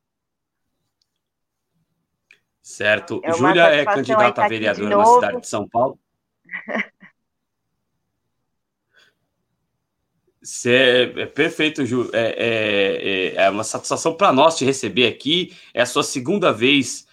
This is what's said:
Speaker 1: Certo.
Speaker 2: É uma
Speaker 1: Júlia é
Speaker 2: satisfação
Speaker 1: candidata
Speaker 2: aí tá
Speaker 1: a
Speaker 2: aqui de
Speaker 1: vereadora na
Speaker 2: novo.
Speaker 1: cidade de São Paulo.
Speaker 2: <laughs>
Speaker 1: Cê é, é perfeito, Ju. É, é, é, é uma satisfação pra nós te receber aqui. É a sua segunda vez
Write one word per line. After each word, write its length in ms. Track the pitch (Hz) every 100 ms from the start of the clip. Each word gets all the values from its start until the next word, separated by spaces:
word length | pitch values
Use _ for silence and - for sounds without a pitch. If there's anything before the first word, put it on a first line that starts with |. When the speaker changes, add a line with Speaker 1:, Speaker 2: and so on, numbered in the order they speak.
| _ _ _ _ _ _ _ _ _ _ _ _ _ _ _ _ _ _ _ _ _ _ _ _ _ _
Speaker 1:
Certo. 580 | - - 104 104 - 113
Speaker 2:
É 40 | 151
uma 200 | 165 180
Speaker 1:
Júlia 140 | 180
é 220 | 165 147
Speaker 2:
satisfação 100 | 143
Speaker 1:
candidata 300 | 139 123 - -
Speaker 2:
aí 60 |
tá 100 | -
Speaker 1:
a 40 | 117
Speaker 2:
aqui 80 |
de 60 | 113
Speaker 1:
vereadora 280 | 107 101 196
na 80 | 101
Speaker 2:
novo. 180 | 107
Speaker 1:
cidade 260 | 247 104 123
de 80 | -
São 200 | 113 98
Paulo. 300 | 117 135 - _ _ _ _
Speaker 2:
<laughs> 500 | _ - - - - _ - _ _ _ _ _ _ _ _ _ _ _ _ _ _ _ _ _ _ _ _ _ _ _ _ _ _ _ _ _ _ _ _ _
Speaker 1:
Cê 680 | - - 123 123 131 123 120 -
é, 60 |
é 40 | 104
perfeito, 600 | - 160 165 156 156 127
Ju. 240 | 127 113
É, 220 | 113 113 -
é, 1000 | 117 113 107 101 98 - 98 95 90 -
é, 80 |
é 60 | 98
uma 140 | 101
satisfação 500 | 110 127 - 131 165
pra 180 | - 202
nós 240 | 131 160 160
te 80 |
receber 420 | 131 135 110 - 120
aqui. 500 | - 139 170 180 - -
É 100 | -
a 40 | 123
sua 160 | -
segunda 500 | 147 139 123 202 175
vez 540 | 107 127 143 131 - _